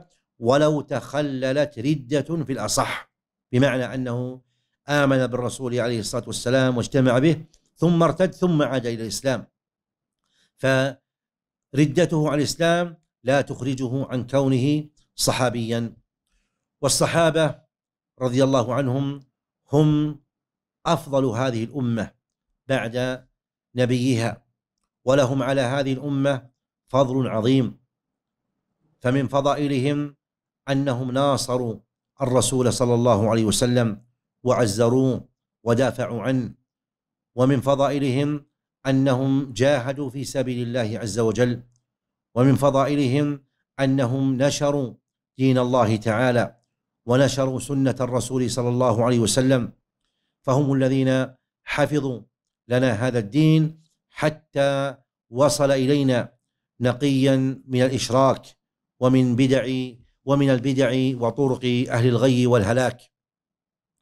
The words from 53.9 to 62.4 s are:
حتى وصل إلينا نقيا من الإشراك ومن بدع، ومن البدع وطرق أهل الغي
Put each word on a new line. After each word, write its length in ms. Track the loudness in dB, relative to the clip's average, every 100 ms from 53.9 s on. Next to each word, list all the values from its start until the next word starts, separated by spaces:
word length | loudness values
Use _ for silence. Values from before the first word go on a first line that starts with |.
| _ _
حتى 840 | -4 -4 -4 _ -2 0 -2 -4 -8 _ _ _
وصل 400 | 0 2 2 2
إلينا 640 | 2 2 2 2 0 -4 _ _ _ _ -4
نقيا 800 | -2 0 0 2 2 2 0 -4 -4
من 160 | 0
الإشراك 640 | 0 0 0 2 2 2 -8 _ _ _ _ _
ومن 360 | 2 4 4 2
بدع، 560 | 2 2 0 -6 -8 -12 _ _
ومن 260 | -2 2 2
البدع 400 | 2 0 0 0 0 0 -2
وطرق 640 | -4 0 -2 0 -2 -2 0
أهل 200 | 0 2
الغي 380 | 4 2 4